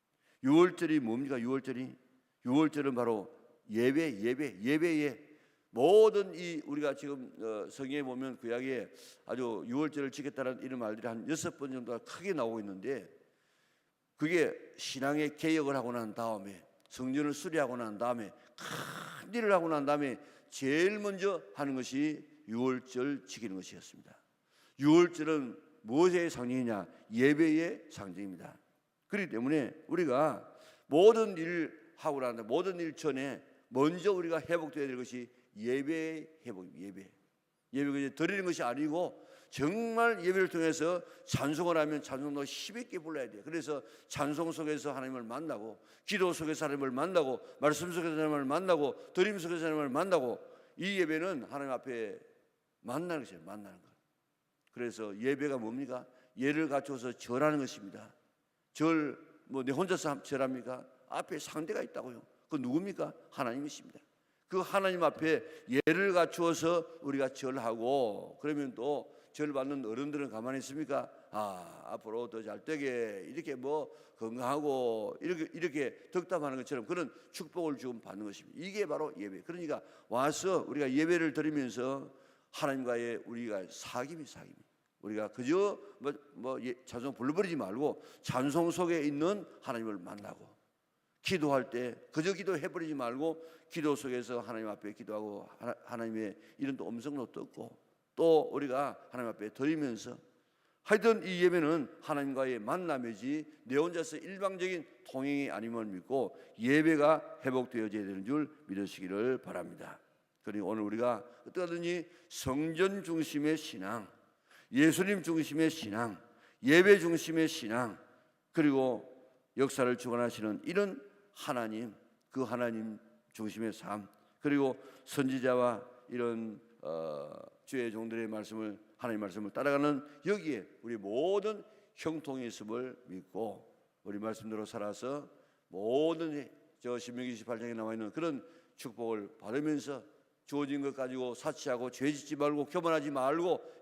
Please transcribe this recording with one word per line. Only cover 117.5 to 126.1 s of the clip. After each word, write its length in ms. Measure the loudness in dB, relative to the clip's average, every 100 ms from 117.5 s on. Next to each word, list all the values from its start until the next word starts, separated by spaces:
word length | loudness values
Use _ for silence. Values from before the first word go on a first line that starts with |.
| 0 -2 0 -2 -6 -18 -20 _ _ _
그리고 560 | 4 6 6 4 0 -6 -20 -20 _ _ 0
역사를 380 | 2 4 2 2
주관하시는 640 | 0 0 0 0 -4 -2
이런 360 | 0 2 0 -2 -12 -20 _ -10
하나님, 580 | -4 -2 -2 -4 -8 -10 _ _ _
그 100 | -4
하나님 560 | -2 0 -2 -2 -6 -8 -14 _ _
중심의 400 | -8 -8 -4 -6
삶, 340 | -6 -6 -8 -8 _ _ _
그리고 360 | 0 2 2 0 -12 -20 -8
선지자와 800 | 0 0 2 2 4 4 0 -6 -18
이런, 500 | -10